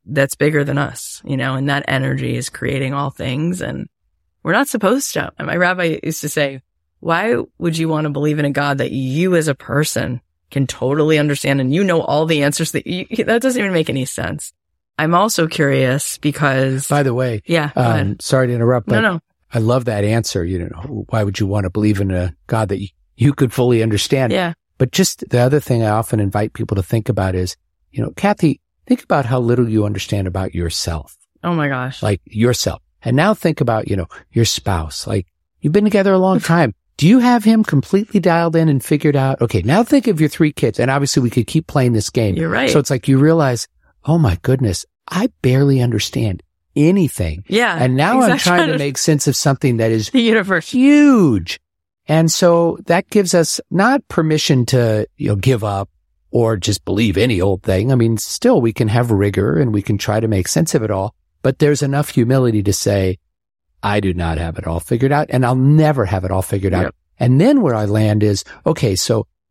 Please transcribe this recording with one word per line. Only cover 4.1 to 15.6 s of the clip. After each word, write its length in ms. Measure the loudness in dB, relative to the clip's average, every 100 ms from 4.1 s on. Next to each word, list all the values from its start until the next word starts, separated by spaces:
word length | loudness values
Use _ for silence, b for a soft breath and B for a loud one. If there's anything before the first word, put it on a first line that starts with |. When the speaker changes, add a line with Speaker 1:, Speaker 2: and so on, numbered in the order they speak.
| _ _ _
Speaker 1:
we're 100 | -4
not 160 | -2 -2
supposed 440 | -2 0 0 -2
to. 180 | -6 -8 -8
My 180 | -6 -2
rabbi 420 | 0 0 -2 -4
used 200 | -6 -8
to 80 | -6
say, 320 | -4 -4 -6 -18 _ _ _
"Why 340 | -4 -2 0 -2 -4 _
would 200 | -6 -2
you 120 | -2
want 160 | -2 -4
to 40 |
believe 280 | -2 -2 0
in 60 | -2
a 40 |
God 260 | -2 -2 -2
that 140 | -4
you 440 | -4 -4 -2 0 0
as 140 | 0
a 40 | -4
person 680 | -4 -2 -2 -4 -6 -8 -12 _ _
can 160 | -4 -4
totally 540 | -4 -2 0 2 2
understand 400 | 0 -2 -2 -2
and 140 | 0
you 100 | 0
know 180 | 0 0
all 240 | 0 -2 0
the 160 | 0
answers 280 | 0 -2 -4
that 160 | -4 -6
you," 180 | -10 -6 -6 0
that 160 | 0
doesn't 180 | 0 -2
even 140 | -2
make 160 | -2 -2
any 160 | -4 -6
sense. 480 | -6 -8 -8 -12 -20 _ _ _ -4
I'm 160 | 0
also 340 | 2 0 0 -2
curious 680 | 0